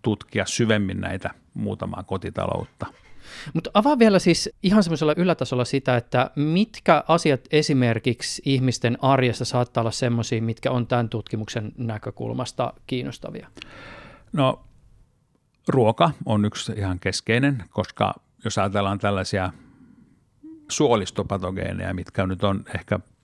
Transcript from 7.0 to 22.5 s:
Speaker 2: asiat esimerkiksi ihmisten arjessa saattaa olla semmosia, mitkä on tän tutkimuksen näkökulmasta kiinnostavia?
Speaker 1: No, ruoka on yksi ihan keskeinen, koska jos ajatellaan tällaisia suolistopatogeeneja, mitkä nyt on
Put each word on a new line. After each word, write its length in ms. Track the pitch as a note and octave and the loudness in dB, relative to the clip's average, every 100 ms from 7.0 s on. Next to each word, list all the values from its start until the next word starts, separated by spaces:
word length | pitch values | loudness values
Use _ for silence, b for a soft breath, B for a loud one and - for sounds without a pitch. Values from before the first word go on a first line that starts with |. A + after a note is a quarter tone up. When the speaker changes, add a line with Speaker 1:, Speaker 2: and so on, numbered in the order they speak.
| - | 4
Speaker 2:
asiat 340 | E3 D#3+ C3 - | 2 4 0 2
esimerkiksi 920 | D3+ D#3 C3+ A#2+ A2 B2+ A2+ - - | 0 4 2 2 2 0 -2 -6 -6
ihmisten 520 | C#3 C3+ C3 A#2 A#2 A#2+ | 0 2 2 0 -2 2
arjessa 440 | C3 C3+ B2+ A2 | 2 4 2 0
saattaa 360 | A#2+ B2 B2 - | -2 -2 0 0
olla 100 | A2+ | -2
semmosia, 500 | - B2 A#2 A2+ A2+ | -2 0 0 0 -2
mitkä 300 | A2+ A2 B2+ | -2 -4 -2
on 160 | B2+ A2+ | -2 0
tän 220 | B2 A2+ | 0 0
tutkimuksen 640 | A2+ - A2 G#2+ A#2 G#2+ - | -6 -6 -8 -6 -8 -8 -8
näkökulmasta 960 | A#2 G#2+ A2+ - A#2 B2 B2 - B2 - - | -8 -6 -10 -8 -6 -6 -6 -4 -6 -6 -8
kiinnostavia? 600 | B2+ B2+ - - - - B B B B B B B B | -6 -6 -10 -12 -14 -18 B B B B B B B B
Speaker 1:
No, 300 | D#3+ C3 - - _ _ _ _ _ _ _ _ _ - | 0 0 -2 -12 _ _ _ _ _ _ _ _ _ 0
ruoka 440 | C3+ A2 A2+ E3 C#3+ | 4 4 4 2 2
on 200 | - G#2+ | -2 0
yksi 260 | G#2 - - | 0 -2 -8
ihan 240 | G#2+ G2 F2+ | -6 -4 -2
keskeinen, 640 | G2 - - A#2 C#3 C3+ E2+ | -4 -4 0 2 2 -2 -6
koska 440 | - G2 - G2+ - _ _ | -6 -6 0 0 0 _ _
jos 120 | G#2+ G#2+ | -4 -2
ajatellaan 420 | G2 G2+ G2 G2 | 0 0 0 0
tällaisia 520 | G#2 G2 G2 G2 F#2 - b b b b b b _ _ - - - | 0 0 -2 -2 -2 -6 b b b b b b _ _ -20 -20 -12
suolistopatogeeneja, 1200 | - C#3+ A2+ F#2 - F#2 G2 F2+ F#2 F2+ F#2 F#2 | 0 2 2 0 -6 -4 -4 -4 -6 -6 -6 -6
mitkä 320 | F#2 F2+ - F#2+ | -8 -6 -2 -2
nyt 160 | F#2 | 0
on 200 | G2+ | -2